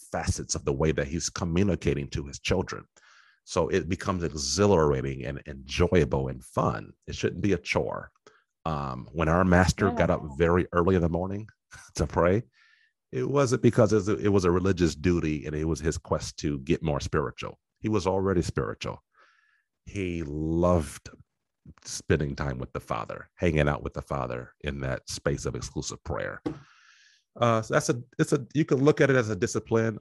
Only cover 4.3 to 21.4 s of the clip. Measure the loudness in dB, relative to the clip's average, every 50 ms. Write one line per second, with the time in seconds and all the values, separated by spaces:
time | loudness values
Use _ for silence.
4.3 | -4 -6 -6 -2 0 2 4 6 6 6 6 4 2 0 -2 -4 -6 -8 -8 -8
5.3 | -10 -10 -12 -12 -14 -14 -12 -4 0 2 2 4 4 4 4 2 0 -2 -2 -4
6.3 | -6 -10 -14 -6 -4 -2 -2 0 -2 -4 -8 -14 -20 _ _ -12 -6 -4 -4 -4
7.3 | -2 -2 0 0 0 0 -2 -2 -2 -2 -2 -2 -6 -8 -10 -14 _ _ _ -20
8.3 | -20 _ _ _ _ _ -6 -6 -4 -4 -4 -6 -8 -10 -12 -8 -4 0 2 4
9.3 | 4 4 6 6 6 6 6 4 4 2 0 2 2 2 2 2 2 0 -4 -6
10.3 | 0 2 2 4 4 2 2 0 0 2 2 4 4 2 2 2 0 -2 -4 -4
11.3 | -8 -10 -12 -14 -20 _ _ _ -20 -20 -20 -10 -4 -4 -4 0 2 2 4 4
12.3 | 2 0 -2 _ _ _ _ _ _ _ _ _ _ _ _ _ -6 -4 -4 0
13.3 | 2 2 2 2 2 4 4 4 6 6 6 6 4 2 2 2 0 0 2 2
14.3 | 4 4 4 4 4 4 2 0 2 4 2 2 2 2 2 2 2 2 2 0
15.3 | -2 -4 -4 -6 -4 -2 -2 -2 -2 -2 -2 -2 -4 -4 -4 -4 -4 -4 -4 -6
16.3 | -8 -6 -4 -4 -4 -2 -2 -2 -2 0 0 -2 -2 -2 -4 -2 -2 -2 -2 -2
17.3 | -6 -10 -12 -14 -14 _ _ _ _ _ -2 -2 0 0 2 0 0 2 2 2
18.3 | 2 2 0 0 -2 -4 -4 -4 -6 -8 -10 -10 -10 -12 _ _ _ _ _ _
19.3 | _ _ _ _ _ _ _ _ _ _ _ -10 -8 -6 -4 -4 -4 -4 -6 -6
20.3 | -6 -4 -2 0 2 4 6 6 6 4 2 -2 -8 -14 -18 -20 -20 -20 _ _
21.3 | _ _